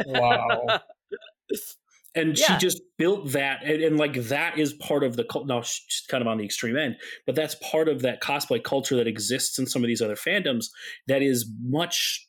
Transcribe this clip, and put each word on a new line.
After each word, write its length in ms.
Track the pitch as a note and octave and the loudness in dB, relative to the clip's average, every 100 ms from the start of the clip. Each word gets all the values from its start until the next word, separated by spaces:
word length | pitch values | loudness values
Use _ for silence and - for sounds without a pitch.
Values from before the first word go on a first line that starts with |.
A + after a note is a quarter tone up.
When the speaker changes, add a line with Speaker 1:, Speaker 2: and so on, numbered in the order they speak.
| D3 | -2
Speaker 1:
Wow. 760 | B2+ A#2+ B2 A#2 A#2 A#2+ G#3+ | 2 4 4 2 0 0 -2
Speaker 2:
<laughs> 760 | - - - - - _ - - - - _ _ _ | -4 -20 -14 -14 -14 _ -8 -8 -8 -18 _ _ _
Speaker 3:
And 240 | E3 D#3+ D3 | -2 0 4
she 60 | |
Speaker 2:
Yeah. 140 | D4+ E3 | 4 6
Speaker 3:
just 240 | F3+ - - - | 4 0 -6 0
built 340 | E3 G3+ D3+ | 2 2 0
that, 320 | C#3 C#3 C3+ | 0 0 -2
and, 180 | C#3+ D#3 | 0 2
and, 160 | D#3+ D3+ | 4 4
like, 180 | D3+ C3 | 2 0
that 340 | A#2 C#3 E3+ D#3+ | -2 -2 -2 0
is 160 | D3 | 0
part 320 | - - D4 C#4 | -2 0 2 2
of 100 | - | 0
the 80 | |
cul-, 220 | A#3 - C#3 | -4 -4 -2
now 160 | A#2+ | -2
she's 420 | A#2 - - - - | -2 -8 -6 -6 -2
kind 120 | C3 | -2
of 60 | A#2 | 0
on 100 | A2 | 0
the 40 | |
extreme 320 | G#2 - A#2+ B2+ | -2 -4 -2 -2
end, 220 | D3 A2+ - - - | -2 -4 -12 -12 -4
but 100 | B2+ | -2
that's 200 | D3+ - | -2 -4
part 320 | - D#3 D#3+ | -4 2 4
of 140 | C3+ | 4
that 200 | B2+ A#2 | 0 -2
cosplay 400 | - C#3+ - A#2+ | -2 -2 0 -2
culture 360 | - C3+ B2 B2+ | 0 -2 2 2
that 100 | A2+ | 2
exists 500 | G#2+ G#2 C3 - - | 0 -2 -2 -2 -2
in 80 | C3 | -2
some 160 | C3 | 0
of 60 | A#2+ | 0
these 140 | A#2 | 2
other 140 | A2 G#2 | 0 -2
fandoms 500 | - G3 D#3+ A#2+ A2+ - - - - | -2 0 0 -2 -4 -10 -16 -10 0
that 140 | C3+ | 2
is 280 | C#3 B2+ A2+ A2 | 4 2 0 -6
much 640 | B2 C#3+ E3+ - - - | -2 -2 0 -2 -2 -4